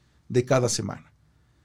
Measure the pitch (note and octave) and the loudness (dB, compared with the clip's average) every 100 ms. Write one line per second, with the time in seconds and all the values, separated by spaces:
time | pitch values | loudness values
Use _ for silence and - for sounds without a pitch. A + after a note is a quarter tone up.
0 | _ _ _ B2 B2 A2 A#2+ - - - | _ _ _ -2 2 2 2 -2 -6 -10
1 | - _ _ _ _ _ | -16 _ _ _ _ _